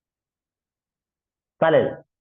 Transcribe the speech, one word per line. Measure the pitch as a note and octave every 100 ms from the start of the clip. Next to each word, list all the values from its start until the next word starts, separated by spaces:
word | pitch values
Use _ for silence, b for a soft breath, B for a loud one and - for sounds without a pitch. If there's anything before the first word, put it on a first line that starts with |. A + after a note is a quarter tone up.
| _ _ _ _ _ _ _ _ _ _ _ _ _ _ _ -
चालेल, | D#3+ C#3+ - - - -